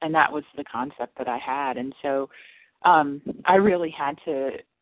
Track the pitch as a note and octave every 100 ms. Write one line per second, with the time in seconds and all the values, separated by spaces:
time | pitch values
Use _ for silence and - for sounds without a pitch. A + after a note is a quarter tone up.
0 | D#3+ D#3+ - D3 - - C#3+ A#2 C3+ -
1 | A#2+ - B2 B2 C3 C3+ C#3 B2 C3 C3+
2 | D3 C#3 C3+ - - - _ _ F3+ E3
3 | C#3+ C#3+ - - - F#3+ G#3 F3+ D#3+ D#3
4 | C#3+ D#3 - C#3 C3+ - - _